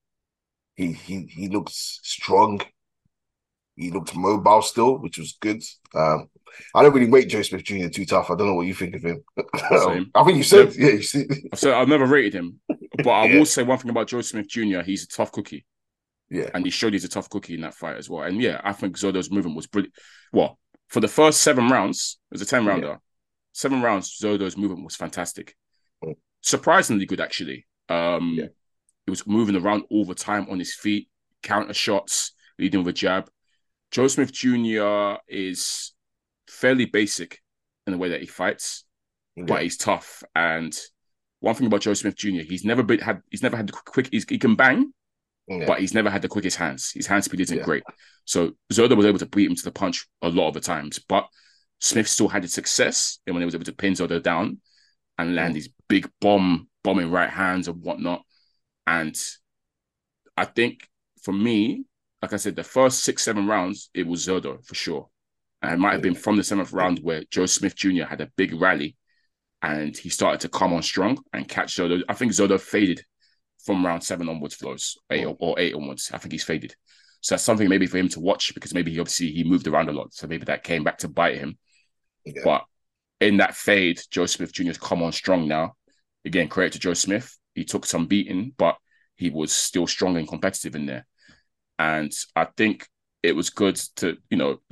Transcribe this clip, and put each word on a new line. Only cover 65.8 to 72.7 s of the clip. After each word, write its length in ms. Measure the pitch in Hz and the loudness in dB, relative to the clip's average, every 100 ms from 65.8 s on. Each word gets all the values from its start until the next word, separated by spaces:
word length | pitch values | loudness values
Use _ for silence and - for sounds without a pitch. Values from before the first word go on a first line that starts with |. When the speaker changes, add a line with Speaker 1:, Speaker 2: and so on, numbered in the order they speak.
| 98 | 2
Speaker 2:
have 80 | 95 | 2
been 120 | 92 | 0
Speaker 1:
Yeah. 60 | 90 | -2
Speaker 2:
from 180 | 110 104 | 0 0
the 60 | |
seventh 280 | 92 101 87 | 0 -2 -4
round 280 | 92 90 85 | -2 0 0
where 240 | 82 78 - | -2 -6 -4
Joe 200 | 95 90 | -2 0
Smith 300 | - 98 - | 0 -2 0
Junior 300 | 98 90 73 | 0 0 -2
had 160 | 73 | -8
a 100 | 76 - | -6 -2
big 180 | 92 | -2
rally 420 | 82 92 78 76 - _ _ _ _ _ _ | 2 2 2 -2 -10 _ _ _ _ _ _
and 340 | 80 76 76 - | -6 -4 -6 -8
he 140 | 87 | -8
started 320 | - 95 73 | 0 0 0
to 80 | 87 | -4
come 240 | - 92 | 0 0
on 80 | 82 | 0
strong 420 | - 92 104 143 - | -2 0 0 -2 -6
and 140 | - - | -10 -6
catch 280 | 101 82 - | -4 -4 -2
Zodo. 260 | 87 90 - | 0 0 -2
I 40 | 104 | -2
think 160 | 120 | 0
Zodo 280 | 101 101 98 | 2 2 2
faded 440 | - | 0